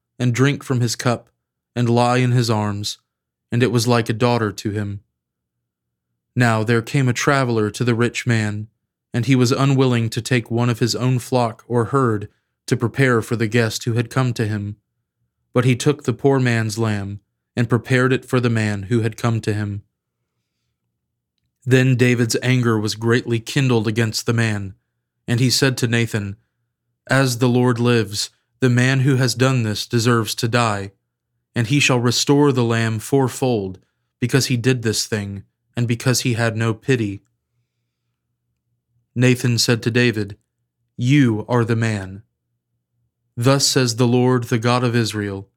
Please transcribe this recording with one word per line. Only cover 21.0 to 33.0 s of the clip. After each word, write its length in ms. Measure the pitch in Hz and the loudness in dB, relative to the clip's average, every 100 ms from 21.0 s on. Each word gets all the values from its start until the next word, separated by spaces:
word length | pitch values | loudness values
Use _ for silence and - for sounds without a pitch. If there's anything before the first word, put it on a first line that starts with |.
| _ _ _ _ _ _ | _ _ _ _ _ _
Then 320 | 127 127 131 123 | 2 4 4 4
David's 400 | 127 120 117 - | 4 4 0 -2
anger 340 | 123 127 120 110 | 0 0 2 0
was 180 | 107 107 | -2 -4
greatly 440 | 113 120 123 117 | 0 0 0 -4
kindled 480 | - 147 131 120 107 | -2 0 2 2 0
against 380 | 110 113 113 - | 0 -2 -2 -2
the 80 | |
man, 400 | 117 113 104 98 - _ _ _ _ - | 0 0 -2 -8 -14 _ _ _ _ -4
and 140 | 117 | 0
he 100 | 127 | 2
said 280 | - 135 127 | 2 0 0
to 100 | 120 | 0
Nathan, 480 | 117 113 110 101 101 _ _ _ _ _ _ - | 0 -2 -4 -6 -10 _ _ _ _ _ _ -2
"As 280 | 131 135 117 | 0 0 0
the 100 | 127 | 2
Lord 320 | 120 123 117 | 2 2 2
lives, 520 | 120 120 98 104 - _ _ - | 2 2 0 -6 -8 _ _ -2
the 100 | 131 | 0
man 300 | 123 127 135 | 2 2 2
who 160 | 131 131 | 2 2
has 180 | 131 | 0
done 300 | 117 131 131 | 2 0 2
this 240 | 110 101 - | -2 -4 -2
deserves 480 | 120 117 117 104 - | 0 2 2 0 -4
to 120 | 120 | -2
die, 420 | 120 117 101 98 - _ _ _ _ _ 120 | 0 0 -2 -8 -14 _ _ _ _ _ -6
and 120 | 107 | -2
he 120 | 143 | 0
shall 220 | - 123 | 2 2
restore 500 | 120 - - 143 147 | 0 0 2 4 4
the 140 | 127 117 | 2 0
lamb 340 | 113 113 | 0 -2
fourfold, 800 | 110 | -4